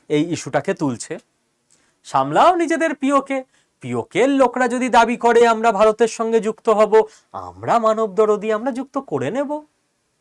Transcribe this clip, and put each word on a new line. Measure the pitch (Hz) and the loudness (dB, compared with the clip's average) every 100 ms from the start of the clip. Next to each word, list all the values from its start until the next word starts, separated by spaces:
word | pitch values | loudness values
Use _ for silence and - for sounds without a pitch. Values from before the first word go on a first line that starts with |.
| - | -4
এই | 151 170 | -2 -2
ইস্যুটাকে | 151 139 147 196 | -4 -4 -4 -4
তুলছে। | 190 143 117 - 175 _ _ _ _ _ _ _ _ | -4 -4 -4 -10 -14 _ _ _ _ _ _ _ _
সামলাও | - 135 135 170 311 349 | -4 -2 0 4 4 4
নিজেদের | 320 320 320 302 | 0 -2 -2 -2
পিওকে। | 269 285 277 269 262 _ _ _ | 0 0 -2 -8 -8 _ _ _
পিওকের | 123 120 110 180 269 | -8 -6 -4 0 0
লোকরা | 277 254 254 254 | 2 0 0 -2
যদি | 247 247 | -2 0
দাবি | 233 233 233 | 2 2 2
করে | 233 233 233 | 2 4 4
আমরা | 220 226 | 2 0
ভারতের | 202 220 214 233 | 2 2 2 0
সঙ্গে | - 226 226 | -2 -2 -2
যুক্ত | 208 214 - | -2 -4 0
হব, | 208 214 220 214 _ _ | 2 4 4 2 _ _
আমরা | 95 90 90 120 226 | -16 -16 -10 -2 0
মানব | 220 220 220 | 0 0 -2
দরদি, | 185 214 208 214 | 0 0 0 -2
আমরা | 214 254 | -4 -4
যুক্ত | 247 269 277 | -8 -8 -10
করে | - 139 131 | -6 -6 -4
নেব। | 240 285 302 - _ _ _ _ _ | -6 -6 -8 -12 _ _ _ _ _